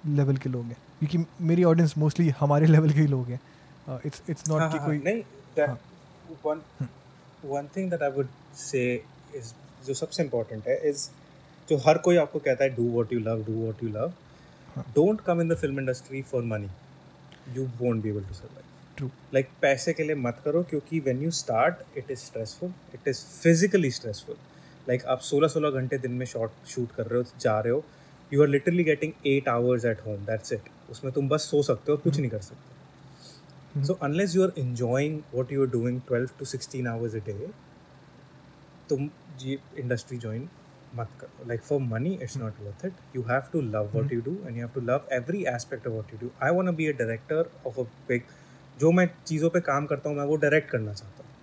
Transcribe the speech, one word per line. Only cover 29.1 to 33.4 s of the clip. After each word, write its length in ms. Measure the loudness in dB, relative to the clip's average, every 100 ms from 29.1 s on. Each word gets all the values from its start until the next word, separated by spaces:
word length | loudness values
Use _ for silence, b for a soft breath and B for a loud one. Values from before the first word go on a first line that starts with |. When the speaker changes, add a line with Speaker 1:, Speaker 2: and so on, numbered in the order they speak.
| -2 2
Speaker 2:
eight 220 | 2 2
hours 300 | 2 2 2
at 240 | 0 -2 -6
home, 220 | -8 -4
that's 220 | -6 -4
it। 380 | -8 -8 -20 -18
उसमें 240 | -10 -4
तुम 140 | -2 0
बस 120 | 0
सो 220 | 2 2
सकते 300 | 2 0 0
हो, 60 | 0
कुछ 140 | 2
Speaker 1:
हम्म। 80 | 0
Speaker 2:
नहीं 100 | -2
कर 100 | -4
सकते। 380 | -10 -20 -20 -20 -20 -20 B B B B